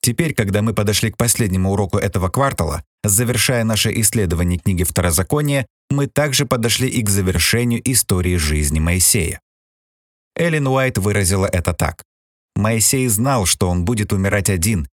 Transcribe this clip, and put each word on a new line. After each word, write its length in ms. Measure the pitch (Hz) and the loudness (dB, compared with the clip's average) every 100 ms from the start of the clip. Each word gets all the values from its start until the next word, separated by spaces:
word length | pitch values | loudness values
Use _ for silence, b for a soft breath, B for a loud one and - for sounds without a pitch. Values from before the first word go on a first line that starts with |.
Теперь, 320 | - 117 165 | 0 0 -2
когда 280 | - 101 101 | 0 0 0
мы 120 | 107 | 0
подошли 380 | 107 104 101 113 | 0 0 0 -2
к 60 | - | -2
последнему 560 | 117 - 110 92 92 | -2 0 0 0 0
уроку 240 | 98 98 104 | 0 0 0
этого 320 | 95 98 87 | -2 -2 -2
квартала, 560 | 127 139 - 80 76 - _ | 0 -2 0 -4 -4 -10 _
завершая 640 | 107 98 120 123 - 123 113 | -2 0 0 0 0 0 0
наше 260 | 110 113 - | 0 0 0
исследование 580 | 110 117 92 82 87 87 | 0 0 -2 0 0 0
книги 260 | - 90 | 0 0
Второзакония, 840 | 90 - 87 80 92 147 147 139 131 _ _ | 2 2 2 0 0 0 0 -2 -4 _ _
мы 180 | 143 143 | -2 0
также 380 | - 151 131 139 | 0 0 0 0
подошли 420 | 127 117 - 127 | 0 0 0 0
и 140 | 135 | 0
к 80 | 104 | 0
завершению 720 | 101 92 90 - 113 120 117 | 0 0 0 0 0 0 -2
истории 540 | 127 123 - 92 90 90 | 0 -2 0 0 0 0
жизни 420 | 73 76 73 78 | 0 0 0 0
Моисея. 600 | 80 90 - 95 82 - _ _ _ _ _ _ _ _ _ - | 0 2 2 0 -2 -6 _ _ _ _ _ _ _ _ _ -4
Эллен 280 | 170 156 135 | 0 0 2
Уайт 320 | 131 131 107 | 2 2 0
выразила 480 | 98 101 90 98 95 | 0 0 0 0 0
это 280 | 90 87 | 0 -2
так: 320 | 85 78 - - _ _ _ _ - | -2 -2 -4 -20 _ _ _ _ -2
«Моисей 500 | 104 117 98 135 127 | 0 2 2 2 0
знал, 360 | 101 131 131 90 | 0 0 0 0
что 220 | - 92 | 0 0
он 160 | 90 | 0
будет 300 | 87 117 101 | 0 -2 -2
умирать 360 | 101 98 101 92 | 0 0 0 0
один. 380 | 95 90 101 71 | 0 0 -2 -4